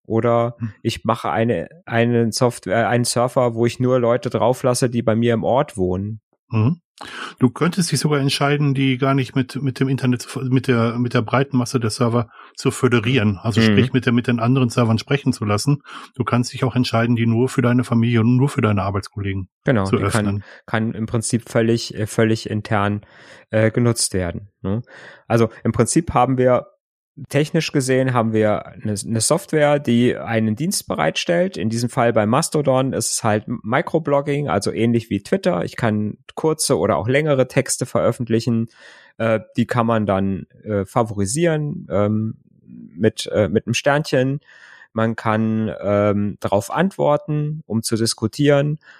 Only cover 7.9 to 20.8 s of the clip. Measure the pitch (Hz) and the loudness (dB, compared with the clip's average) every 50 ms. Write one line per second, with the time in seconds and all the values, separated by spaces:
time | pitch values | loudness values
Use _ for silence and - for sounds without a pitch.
7.9 | - 127 - 156 147 143 135 139 - - 147 139 147 147 151 143 135 135 139 135 | 0 -2 0 0 0 0 0 0 0 0 0 0 2 2 2 0 0 2 0 0
8.9 | 131 127 139 135 135 139 127 - - 135 127 131 - 127 123 135 120 - 139 131 | 0 0 0 0 2 0 0 -2 -2 -4 -4 -4 -4 -6 -4 -4 -2 -2 -2 0
9.9 | 139 120 - 123 123 120 - - - - 139 127 127 135 - - 127 117 113 117 | 0 0 0 0 0 0 -4 -8 -10 -6 -2 0 0 2 2 4 2 4 2 2
10.9 | 113 120 123 120 - 123 113 104 - 127 135 - - 123 123 - - 127 113 110 | 0 0 -2 0 0 0 0 2 2 2 2 2 0 0 0 0 0 -2 -2 -2
11.9 | - - 123 117 113 120 110 - - - - - _ - - 135 - - - 127 | -2 0 0 2 2 0 -2 -2 -8 -20 -20 -20 _ -4 -2 -2 0 2 4 4
12.9 | 123 120 104 117 135 123 104 107 101 92 - 117 107 117 113 110 104 101 120 127 | 4 4 4 2 2 2 2 2 0 0 -2 0 2 4 4 6 6 4 4 4
13.9 | - 131 - 123 117 120 120 - 120 117 - 120 131 135 127 117 - - 120 110 | 2 0 2 2 2 2 2 0 0 0 2 2 2 2 2 2 2 2 2 2
14.9 | 113 110 - - 139 139 - - 123 - 107 104 104 104 - 139 143 139 - - | 2 0 0 -2 -2 -2 0 0 -2 0 0 0 0 0 0 0 -2 -2 -4 -10
15.9 | - - - - _ - 107 - - 120 120 - - 123 - 127 - 127 123 - | -20 -18 -20 -10 _ -6 -4 0 0 0 0 -2 -4 -4 -2 -2 0 0 0 0
16.9 | - 113 117 117 123 110 113 113 113 113 127 127 - - 123 120 120 127 120 - | 0 0 2 2 2 2 2 2 2 2 0 0 0 0 0 2 2 0 0 0
17.9 | 135 131 117 120 120 113 110 117 123 123 131 143 - - 117 107 104 101 95 98 | 0 0 2 2 2 2 4 4 4 4 2 0 0 0 0 2 2 0 -2 -2
18.9 | 101 101 - - - 104 98 98 95 98 92 - _ _ - - 135 110 95 95 | -4 -4 -6 -8 -8 -8 -6 -6 -6 -6 -8 -10 _ _ -2 0 2 2 2 2
19.9 | 110 107 98 101 95 107 104 101 101 104 - - - - _ - - 110 | 0 0 0 0 0 0 0 0 -2 -4 -6 -10 -18 -20 _ -4 -4 -2